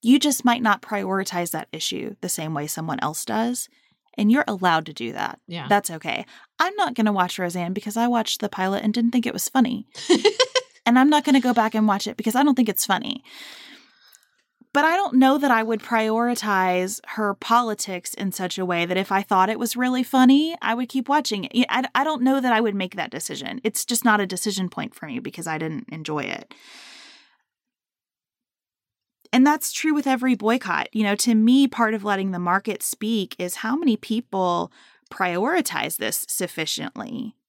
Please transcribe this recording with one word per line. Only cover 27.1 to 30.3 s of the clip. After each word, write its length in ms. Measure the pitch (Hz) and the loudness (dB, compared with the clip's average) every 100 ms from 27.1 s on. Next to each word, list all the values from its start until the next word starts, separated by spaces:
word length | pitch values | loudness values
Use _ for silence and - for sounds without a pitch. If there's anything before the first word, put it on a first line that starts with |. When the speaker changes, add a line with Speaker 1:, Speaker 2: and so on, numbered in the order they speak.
| - _ _ _ _ _ _ _ _ _ _ _ _ _ _ _ _ _ _ _ _ _ | -20 _ _ _ _ _ _ _ _ _ _ _ _ _ _ _ _ _ _ _ _ _
Speaker 1:
And 140 | 240 269 | 4 6
that's 260 | 302 - | 4 -2
true 220 | - 311 | -4 0
with 140 | 302 277 | 0 2
every 260 | 262 254 | 0 2